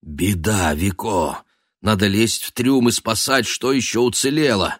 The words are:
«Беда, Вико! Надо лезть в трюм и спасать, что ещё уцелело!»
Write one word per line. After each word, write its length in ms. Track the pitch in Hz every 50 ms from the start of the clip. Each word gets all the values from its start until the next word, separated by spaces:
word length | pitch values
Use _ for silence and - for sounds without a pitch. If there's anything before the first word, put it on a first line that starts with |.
| -
«Беда, 720 | 80 76 71 85 95 104 90 78 107 107 101 90 80 76
Вико! 680 | 76 87 101 92 - - 113 104 90 80 73 69 - - _ _ _ _ _ _ _
Надо 260 | - 101 110 98 101
лезть 360 | 104 98 104 113 110 - - -
в 100 | - -
трюм 380 | - 123 127 135 135 117 120
и 20 | 113
спасать, 540 | - - - 113 104 - - 135 135 117
что 260 | - - - - 120 135
ещё 300 | 135 110 - - 110 120
уцелело!» 760 | 123 107 - - 135 139 156 156 139 117 98 87 76 - -